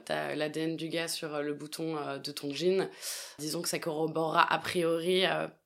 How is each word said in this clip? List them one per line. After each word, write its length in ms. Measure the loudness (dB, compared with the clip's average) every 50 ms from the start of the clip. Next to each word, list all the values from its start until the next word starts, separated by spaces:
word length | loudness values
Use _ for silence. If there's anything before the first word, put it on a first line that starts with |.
| -4
t'as 320 | -4 -2 -2 -2 -2 -2
l'A 120 | -2 -2 -2
D 120 | -2 -2
N 160 | -2 -2 -2
du 120 | -2 -4 -4
gars 200 | -2 -2 -2 -2
sur, 260 | -4 -4 -4 -4 -4
euh, 80 | -2
le 120 | -2 -2 -4
bouton, 420 | -4 -6 -10 -6 -4 -4 -2 -2
euh, 220 | -2 -4 -4 -6 -6
de 120 | -6 -8
ton 220 | -8 -6 -6 -4 -2
jean, 340 | 2 2 4 4 4 2 0 -4 -8 -8 -8 -8 -8 -10 -12 -10 -8
disons 200 | -6 -4 -2 -2
que 60 | -2 0
ça 120 | -2 -2
corroborera 720 | -2 -2 0 2 0 2 2 2 2 4 6 6 6 6
a 60 | 6 0
priori, 680 | 0 0 0 2 2 2 2 2 2 4 4 4 4
euh, 220 | 4 2 2 -2 -4 -6 _ _